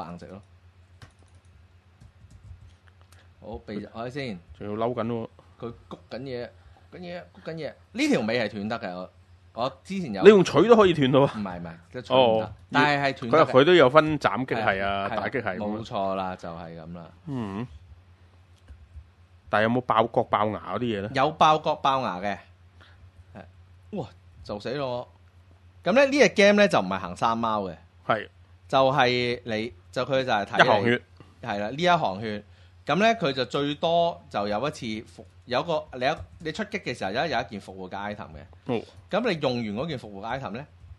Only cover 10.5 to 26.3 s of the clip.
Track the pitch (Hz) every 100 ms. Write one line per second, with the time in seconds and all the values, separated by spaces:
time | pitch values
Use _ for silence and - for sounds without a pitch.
10.5 | 139 208 220 196 156 131 131 139 113 98
11.5 | 90 85 82 - 127 - 127 123 110 107
12.5 | - - 143 147 143 139 135 120 151 151
13.5 | 131 147 180 127 151 156 151 110 101 131
14.5 | 123 107 98 98 98 101 110 104 127 110
15.5 | 92 104 107 107 117 98 95 92 92 90
16.5 | 82 82 82 80 87 80 - - 131 104
17.5 | 98 123 - - - _ _ _ _ _
18.5 | - _ - - - - _ _ _ -
19.5 | 104 110 120 123 110 117 127 110 101 107
20.5 | 98 87 98 120 101 101 139 151 156 160
21.5 | 156 156 151 143 135 117 90 101 98 -
22.5 | _ - - - - - - - 104 -
23.5 | - - - - 208 127 - - - -
24.5 | 104 196 147 131 123 123 _ _ _ _
25.5 | _ - - 165 240 277 285 214